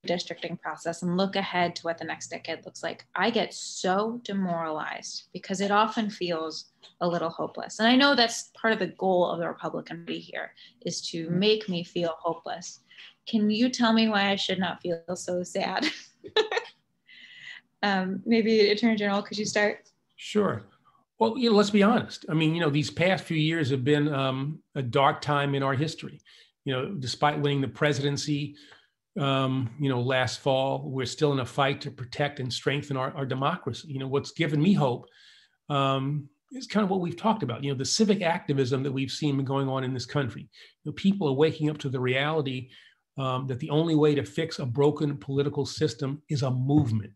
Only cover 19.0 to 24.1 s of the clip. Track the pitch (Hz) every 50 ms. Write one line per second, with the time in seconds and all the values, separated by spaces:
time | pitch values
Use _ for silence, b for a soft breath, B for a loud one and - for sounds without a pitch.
19 | 208 202 196 202 202 - - 202 214 208 - 208 208 208 - - _ _ _ _
20 | _ _ _ - - - - 208 202 170 123 107 - _ b b b b b b
21 | b b _ _ 220 226 226 262 233 233 208 202 202 202 208 208 196 208 240 233
22 | - - - - - - 156 160 160 156 160 175 170 151 139 151 143 113 - -
23 | 165 185 190 - - - 170 156 151 156 160 170 151 120 139 127 123 147 147 147
24 | 147 151